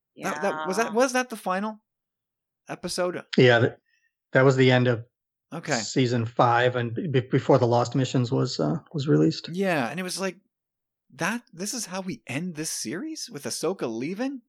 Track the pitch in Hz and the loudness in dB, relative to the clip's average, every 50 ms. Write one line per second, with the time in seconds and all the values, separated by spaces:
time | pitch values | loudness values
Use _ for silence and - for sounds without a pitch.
0 | _ _ _ - 147 185 - 151 190 196 156 156 156 170 190 202 233 240 208 226 | _ _ _ -8 -8 -6 -6 -2 -4 -4 -2 -2 -4 -4 -2 -2 -2 0 2 0
1 | 262 269 247 254 247 247 226 208 - 190 185 190 208 220 220 214 _ _ _ _ | 0 2 2 -2 -4 -4 -8 -10 -6 -4 -4 -2 -4 -6 -8 -12 _ _ _ _
2 | _ _ _ _ _ _ _ _ _ _ _ _ _ - 139 - - 175 - - | _ _ _ _ _ _ _ _ _ _ _ _ _ -14 -12 -10 -8 -8 -4 -2
3 | 180 180 170 143 - _ - - 131 123 120 117 120 - - - _ _ _ _ | -2 -2 -4 -6 -10 _ 2 6 6 8 8 6 4 2 0 -6 _ _ _ _
4 | _ _ _ _ _ _ - 139 131 139 131 131 131 127 127 127 123 123 120 110 | _ _ _ _ _ _ 2 6 6 6 6 6 6 6 6 6 4 2 0 -2
5 | 117 - _ _ _ _ _ _ _ _ - 185 156 - 143 117 104 - - 127 | -4 -12 _ _ _ _ _ _ _ _ -14 -12 -4 -2 -2 -2 -2 -2 0 2
6 | 131 117 123 120 113 117 - - 135 120 117 120 123 127 123 123 120 117 113 - | 2 2 2 0 -2 -2 0 2 2 4 4 4 4 2 2 0 -4 -4 -4 -6
7 | 202 165 127 135 120 - - 135 - - 147 131 123 113 120 120 120 120 - 139 | -6 0 -2 -2 0 0 -2 0 4 4 4 6 6 4 4 2 2 2 0 -2
8 | 131 - - 135 123 113 131 131 131 127 - - 156 147 156 160 - _ - 156 | -2 0 0 -2 0 0 0 -2 -2 -2 -2 -2 -2 -2 -2 -4 -8 _ -8 -6
9 | 131 151 147 151 156 165 160 - - - 165 180 196 190 175 147 120 110 143 180 | 0 2 4 4 4 2 2 -2 -8 -10 -6 -4 -2 0 0 0 -2 -2 -4 -6
10 | 185 180 165 170 190 190 170 190 _ _ _ _ _ _ _ _ _ _ _ _ | -8 -8 -6 -6 -6 -6 -6 -10 _ _ _ _ _ _ _ _ _ _ _ _
11 | _ _ - 135 160 185 226 240 - _ - 160 185 208 - 240 208 - 180 190 | _ _ -10 -6 -4 -4 -4 -6 -8 _ -12 -10 -8 -8 -6 -8 -8 -8 -8 -8
12 | 185 190 143 - _ - 123 143 175 185 165 147 160 156 - - - 110 135 180 | -8 -8 -10 -10 _ -8 -8 -6 -6 -6 -8 -8 -8 -8 -8 -8 -8 -8 -8 -8
13 | 285 320 320 - - - 226 143 - 120 - - - 160 190 - 170 127 110 113 | -8 -10 -10 -12 -12 -12 -12 -10 -8 -8 -8 -4 -4 -4 -2 -2 -4 -6 -4 -6
14 | 127 156 196 196 262 269 285 247 - | -6 -6 -6 -6 -6 -6 -6 -8 -14